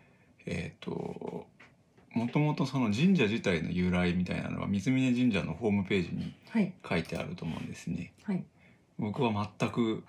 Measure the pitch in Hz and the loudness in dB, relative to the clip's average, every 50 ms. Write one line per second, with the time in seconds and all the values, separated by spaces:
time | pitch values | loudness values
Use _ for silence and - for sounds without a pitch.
0 | - _ _ _ _ _ _ _ - - - - - - - - - - - - | -20 _ _ _ _ _ _ _ -10 -6 -6 -6 -6 -8 -10 -10 -10 -8 -6 -6
1 | - - - - - - - - - - _ _ - - - _ _ _ _ - | -6 -8 -8 -8 -8 -8 -8 -8 -12 -14 _ _ -20 -20 -20 _ _ _ _ -20
2 | - - - - 113 120 - 151 147 151 143 - 143 127 - 135 127 107 101 113 | -16 -6 -2 -2 -2 2 2 4 4 4 2 0 0 -2 0 0 2 2 2 4
3 | 156 196 196 165 120 98 110 117 - 101 90 78 - - 85 90 90 90 90 90 | 6 6 6 6 4 4 2 0 0 2 0 2 0 0 0 0 2 2 2 2
4 | 90 87 87 90 90 85 82 82 - - - - - - 98 101 92 131 131 131 | 2 2 2 2 0 0 -2 -4 -4 -4 -4 -4 -2 0 0 0 2 2 2 4
5 | 131 131 120 123 127 123 101 90 78 - 85 - 120 107 101 101 95 - 104 95 | 4 4 4 4 4 4 4 2 0 -2 -4 -2 0 2 2 2 2 2 0 0
6 | 87 82 - - - - - - - - - 233 196 - - - - - - 85 | 0 0 -4 -6 -6 -6 -8 -12 -14 -4 0 2 2 0 0 -8 -6 -2 -2 -2
7 | 82 - - - - - - - 80 82 73 - - - - - - 85 82 87 | -2 -2 -6 -6 -6 -6 -8 -8 -6 -6 -6 -6 -8 -10 -10 -10 -6 -6 -4 -4
8 | 90 92 - _ - - - 87 - - _ _ - - - _ _ _ _ - | -6 -8 -12 _ -6 -4 -4 -4 -4 -8 _ _ -20 -20 -20 _ _ _ _ -6
9 | - 104 98 - 127 117 107 101 104 101 - - 123 110 - 127 117 110 107 87 | -6 -6 -2 0 0 0 0 0 -4 -4 -4 -4 -2 -2 0 0 0 0 0 -4
10 | - | -6